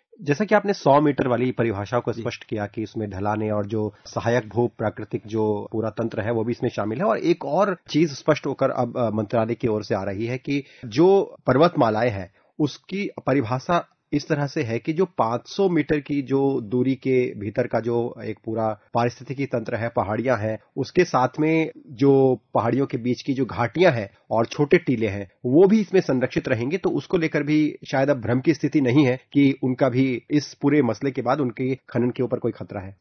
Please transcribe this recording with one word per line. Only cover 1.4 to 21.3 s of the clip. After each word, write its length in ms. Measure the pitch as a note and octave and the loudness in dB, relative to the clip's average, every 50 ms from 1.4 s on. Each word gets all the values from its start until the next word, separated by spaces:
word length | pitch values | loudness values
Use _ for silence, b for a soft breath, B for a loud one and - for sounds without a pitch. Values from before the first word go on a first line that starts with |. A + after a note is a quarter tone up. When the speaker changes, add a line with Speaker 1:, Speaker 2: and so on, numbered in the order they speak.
| B2 B2+ | 0 0
Speaker 1:
परिभाषा 480 | B2 - C3 A#2 G2+ G2 G#2 G2+ B2 A#2+ | 0 0 0 -2 -2 -4 -4 -2 -2 -2
को 140 | - - A2 | -2 -2 -4
Speaker 2:
जी। 80 | - | -6
Speaker 1:
स्पष्ट 220 | A2+ A#2 - - - | -6 -8 -8 -10 -10
किया 220 | - A#2+ G#2+ G#2 | -8 -6 -6 -6
कि 180 | G2+ - - A2 | -6 -6 -8 -8
उसमें 260 | G2+ - A2+ A2 G#2 | -8 -6 -6 -8 -6
ढलाने 400 | F#2+ F#2 G2 G#2 G#2+ G#2+ G#2+ G#2+ | -6 -4 -4 -2 -2 -2 -2 -2
और 140 | G#2+ G#2 G2+ | -2 -2 -2
जो 280 | G2+ A2+ A2 G#2+ G#2+ - b b | -2 -4 -4 -4 -4 -6 b b
सहायक 440 | b - A#2 G#2 A#2 A#2 B2 A#2 G#2+ | b -8 -4 -2 0 0 0 -2 -2
भू 180 | G2 A2+ A#2+ A#2 - - | -2 0 0 0 -2 -4
प्राकृतिक 440 | A2+ G#2+ - - G#2+ - - A2 - G2+ | -4 -4 -4 -6 -10 -10 -10 -10 -8 -6
जो 420 | G#2+ A2+ G#2+ G#2+ G#2+ G#2 G#2+ - | -4 -2 0 0 0 -2 -4 -6
पूरा 180 | - A2 A2 A2 | -6 -4 -4 -4
तंत्र 320 | G#2+ - A2+ A2+ - A2 | -4 -4 -6 -6 -4 -4
है, 100 | G2+ A2 | -4 -2
वो 120 | A#2+ A2+ A2 | -2 -2 -2
भी 80 | A#2 | -2
इसमें 180 | A#2 - - A#2+ | -4 -2 -4 -4
शामिल 280 | - - G#2 G#2 A2 B2+ | -4 -4 -4 -4 -4 -2
है। 80 | F#3 | 0
और 120 | A3+ A3 - | 0 0 0
एक 280 | - D#3+ F3 - - | 0 0 0 0 -2
और 320 | C#3 C#3+ F3 G3+ G3 F3+ - _ - | -4 0 0 0 0 -2 -6 _ -4
चीज 240 | - D3+ E3+ D#3+ C3+ | 0 0 0 0 -2
स्पष्ट 320 | - - - D3+ - - | -2 0 0 0 2 0
होकर 240 | D3 C3 - C#3 C3 | -4 -4 0 0 0
अब, 280 | - - B2 B2 - A#2+ | 0 0 -2 -2 -2 -2
अ, 120 | B2 A2 | -2 0
मंत्रालय 460 | G#2 G#2+ A2 G2+ - A#2 A2 A2 A#2+ | 0 0 -2 0 0 0 0 0 -2
की 120 | - - A#2+ | -2 -2 0
ओर 160 | G#2+ G#2+ G#2 | 0 -2 -2
से 120 | - A#2 | -2 -2
आ 80 | G2 F#2+ | -2 -2
रही 220 | G2 G2 G2 A2+ | -4 -4 -4 -4
है 120 | A#2 B2+ B2+ | -4 -6 -6
कि 260 | - - C#3 C#3+ C3+ B B B B | -6 -4 -4 -4 -4 B B B B
जो 500 | B2 G2+ B2 E3 F#3 G3 G3 F3+ - - - - - | -4 2 4 6 6 6 4 2 0 -6 -4 0 2
पर्वतमालाएं 640 | B2+ C3 D#3+ F3 E3+ - C3 A2+ G#2+ G#2+ A#2 B2 | 4 6 4 4 4 4 2 2 2 2 0 0
हैं, 200 | G#2 G2 F#2 E2+ _ _ _ _ _ - | -2 -4 -8 -10 _ _ _ _ _ -2
उसकी 500 | D#3 C#3 - - _ - F#3 G3 G3+ - - - - - | -2 -2 -4 -6 _ -10 -6 -6 -6 -6 -8 -6 -2 0
परिभाषा 680 | C3 C#3+ B2 G#2 B2+ C3 - - F3 E3+ - _ _ _ _ _ - | 0 0 0 0 -2 -4 -2 0 -2 -2 -2 _ _ _ _ _ -4
इस 140 | D3 C#3 - | -4 -2 -2
तरह 200 | D#3+ C#3+ C#3+ C#3 | -2 -2 -2 -2
से 160 | - E3 D3 | -4 -4 -4
है 160 | A2 A2+ A#2 | -2 -4 -4
कि 140 | - - D#3+ | -4 -4 -2
जो 120 | D#3 F#3 | -2 -2
पाँच 420 | F3 _ - B2 A2+ A#2 A#2+ - - | -2 _ -2 0 0 0 -4 -6 -6
सौ 220 | - - G3 F#3+ | -2 0 0 2
मीटर 300 | F3 D#3 D3 - D#3+ D3+ | 2 2 0 0 0 -2
की 220 | C3+ - D3 C#3+ | -2 -2 -4 -4
जो 400 | C3+ A#2+ C3+ C3+ C#3 C#3 C3+ B2+ | -2 0 0 2 2 2 0 -2
दूरी 340 | A#2 G2+ A2+ B2+ B2 C3 C3+ | -4 -2 -2 0 0 0 -2
के 440 | B2+ - C3+ C3 B2+ B2 - - A2 | -2 0 0 2 2 2 0 -2 -8
भीतर 280 | G2+ G#2+ G#2+ - A#2+ A#2+ | -8 -6 -2 -2 -2 0
का 120 | - A#2 | -2 -2
जो 360 | A2+ A#2 A#2 A#2 A#2 A#2+ - A#2 A2 | -2 -2 -2 -2 -2 -4 -6 -10 -12
एक 160 | A2 G#2+ - - | -12 -12 -10 -8
पूरा 340 | A#2 A2 A2+ A2 A2 G#2+ G#2 _ _ - | -6 -4 -2 -2 -2 -4 -6 _ _ -2
पारिस्थितिकी 520 | A#2+ A#2 A#2+ - - C3 - C3+ C3 C#3+ | -2 0 -2 -2 -6 -12 -12 -8 -8 -6
तंत्र 300 | C3 - A#2+ A2+ - - | -4 -4 -6 -4 -4 -6
है, 140 | G#2 A2 A#2 | -6 -6 -4
पहाड़ियां 500 | - B2 G#2 F#2 G#2+ A2+ A#2 C3 B2+ A2 | -2 -2 -2 -2 -2 -2 0 0 0 0
हैं, 200 | G#2 A2 A2 G#2 b b b - | 0 -2 -4 -6 b b b -8
उसके 280 | C3+ - - F3+ F3+ | -8 -2 0 0 2
साथ 220 | - - B2+ B2 B2+ | 2 2 2 2 0